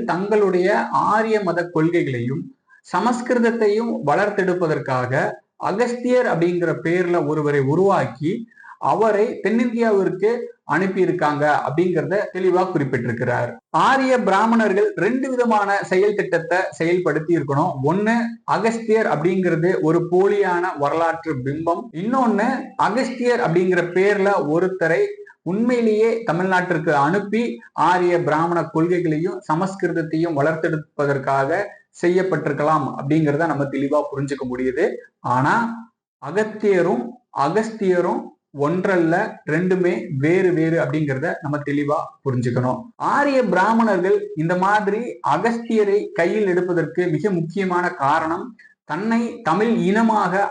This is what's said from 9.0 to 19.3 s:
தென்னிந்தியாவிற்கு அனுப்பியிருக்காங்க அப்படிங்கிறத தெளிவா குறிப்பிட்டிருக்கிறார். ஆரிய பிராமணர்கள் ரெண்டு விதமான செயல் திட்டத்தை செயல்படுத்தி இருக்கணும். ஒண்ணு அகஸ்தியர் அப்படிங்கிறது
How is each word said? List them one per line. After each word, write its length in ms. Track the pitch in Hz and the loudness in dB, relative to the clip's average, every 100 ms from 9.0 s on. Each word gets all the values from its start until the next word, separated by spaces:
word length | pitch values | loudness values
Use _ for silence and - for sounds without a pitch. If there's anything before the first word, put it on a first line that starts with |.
| 220 202 233 - | 2 2 0 0
தென்னிந்தியாவிற்கு 920 | 196 226 247 226 226 202 180 180 208 240 - - - | 0 0 0 0 2 2 2 0 0 0 -6 -12 -4
அனுப்பியிருக்காங்க 760 | 151 190 190 170 - 147 143 151 143 | 0 0 2 2 2 0 2 2 2
அப்படிங்கிறத 560 | - 147 185 165 143 202 190 | 0 0 0 0 0 -2 -4
தெளிவா 340 | 185 190 180 | -2 2 2
குறிப்பிட்டிருக்கிறார். 880 | 185 170 131 127 120 117 123 120 120 - _ 160 | 2 0 -2 -2 -4 -4 -2 -2 -4 -8 _ 2
ஆரிய 340 | 202 269 262 247 | 2 2 2 2
பிராமணர்கள் 680 | 196 190 226 226 214 190 208 160 | 2 2 2 2 2 2 0 0
ரெண்டு 300 | 190 262 269 | 0 0 -2
விதமான 480 | 247 233 214 196 202 | -2 2 2 2 -2
செயல் 340 | 175 185 208 190 | 0 2 2 0
திட்டத்தை 420 | - 165 - 180 185 | -2 -2 0 -2 -2
செயல்படுத்தி 600 | - 165 180 175 151 160 | -2 0 0 0 0 0
இருக்கணும். 380 | 165 139 139 175 131 | 0 0 0 0 0
ஒண்ணு 320 | 139 180 208 233 233 - - | 0 0 2 0 -2 -6 -4
அகஸ்தியர் 580 | 160 220 226 226 220 214 | 0 0 -2 0 2 2
அப்படிங்கிறது 600 | 147 170 | 0 0